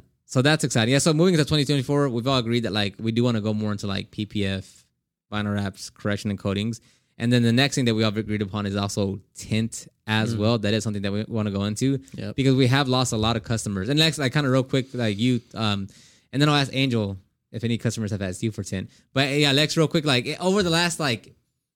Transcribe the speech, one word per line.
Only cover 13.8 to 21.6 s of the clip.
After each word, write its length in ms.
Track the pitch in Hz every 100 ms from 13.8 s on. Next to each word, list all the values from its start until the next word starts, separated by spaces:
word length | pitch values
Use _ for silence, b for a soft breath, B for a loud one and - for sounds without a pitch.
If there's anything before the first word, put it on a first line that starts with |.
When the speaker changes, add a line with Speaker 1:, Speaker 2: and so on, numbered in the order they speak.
| 101
Speaker 1:
And 100 | 147
Lex, 200 | 160 151
like, 140 | 131
kinda 160 | 151 139
real 120 | 131
quick, 320 | 127 135 131
like, 240 | 123 113 101
you, 220 | 127 120 -
um, 340 | - 110 101 98 B B B B
and 80 | 131
then 80 | 151
I'll 60 |
ask 160 | 147 135
Angel 460 | 135 135 117 101 95 - _ _
if 120 | 110
any 140 | 117 113
customers 320 | 120 117 104
have 100 | 101
asked 220 | 95 90
you 80 | 113
for 120 | 107
tint. 280 | 95 95 107 b b
But, 160 | 131 143 143
yeah, 140 | 147
Lex, 260 | 135 151 165
real 100 | 156
quick, 160 | 170
like, 320 | 147 123 127 151
over 220 | 180 202
the 60 | 175
last, 320 | 165 175 160
like, 340 | 147 - - - _ _